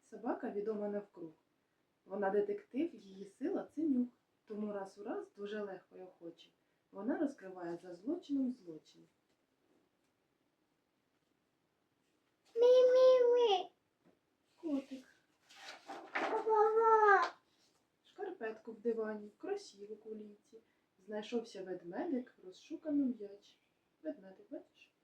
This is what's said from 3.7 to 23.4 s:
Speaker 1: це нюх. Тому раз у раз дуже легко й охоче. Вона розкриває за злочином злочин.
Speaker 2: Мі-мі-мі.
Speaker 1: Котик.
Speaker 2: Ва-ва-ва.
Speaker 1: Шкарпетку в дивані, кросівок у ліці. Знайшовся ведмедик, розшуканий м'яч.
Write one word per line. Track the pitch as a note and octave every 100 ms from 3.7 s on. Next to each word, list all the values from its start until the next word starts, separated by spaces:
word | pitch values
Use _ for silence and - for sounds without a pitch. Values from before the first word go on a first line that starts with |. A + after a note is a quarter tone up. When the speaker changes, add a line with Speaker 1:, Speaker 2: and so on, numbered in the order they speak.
Speaker 1:
це | -
нюх. | D#4+ B3 B3 _ _ _ _
Тому | G#3 G#3+
раз | G3+ G3 G3
у |
раз | G#3+ G4 - -
дуже | G3+ G#3+
легко | G3+ F#3+ _ F#3
й |
охоче. | F#3 _ E3+ - - _ _ _ _
Вона | F#3+ G#3+ E4
розкриває | D#4 - F#3+ F#3 E3+ E3+
за | F#3 F3
злочином | G#3+ F4 - C#4 B3+
злочин. | B3+ F3 D#3 _ E3 E3 _ _ _ _ _ _ _ _ _ _ _ _ _ _ _ _ _ _ _ _ _ _ _ _ _ _ _ _ _ _ _ _ _ _
Speaker 2:
Мі-мі-мі. | A#4 A#4+ B4+ B4+ B4+ B4+ B4+ A#4+ A#4+ A#4 F#4 F4+ _ _ _ _ _ _ _ _ _
Speaker 1:
Котик. | E4 C#4 - C4 - _ _ _ _ - - - - - -
Speaker 2:
Ва-ва-ва. | - - A4 A4 G#4+ G#4+ A4 A4 A4 G#4+ F#4+ - - _ _ _ _ _ _
Speaker 1:
Шкарпетку | _ - G4 - A3+ A3 -
в | G#3
дивані, | A#3+ A3 G#3+ G#3+ G#3 _
кросівок | E4+ G4+ - G3 G#3 G#3 A3
у |
ліці. | G#3+ G#3 G#3 _ A3+ _ _ _ _
Знайшовся | F#3+ G#3 G#3 A#3 A3 G3
ведмедик, | F3+ F3 E3+ G3+ F4 C4 B3+ _
розшуканий | - - - D#4+ D#4 C#4+ C4
м'яч. | G#3+ G3+ G3+